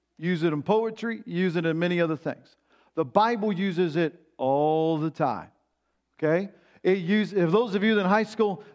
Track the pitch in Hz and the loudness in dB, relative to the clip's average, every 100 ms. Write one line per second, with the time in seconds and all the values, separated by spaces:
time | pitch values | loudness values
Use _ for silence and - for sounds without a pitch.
0 | _ _ 165 180 165 151 143 214 226 220 | _ _ -4 0 0 -2 0 0 -2 -6
1 | 226 220 - 170 185 170 165 160 175 175 | -8 -8 -8 -2 0 0 -2 0 -2 0
2 | 170 156 151 - _ _ _ _ _ - | -2 -2 -6 -10 _ _ _ _ _ -6
3 | 147 202 220 240 214 180 196 170 175 151 | 0 2 2 0 -2 -2 -2 0 0 0
4 | 165 - _ - 131 139 151 160 160 160 | -2 -4 _ -4 0 2 2 2 0 0
5 | 156 139 147 104 82 _ _ _ _ _ | -2 -2 -4 -4 -10 _ _ _ _ _
6 | _ _ 156 165 196 - _ _ - 190 | _ _ 0 0 -2 -12 _ _ 0 0
7 | 170 214 196 202 175 196 240 190 214 214 | 2 0 2 0 2 2 2 0 2 2
8 | 185 208 214 - 214 190 - | 2 2 0 0 -2 -2 -12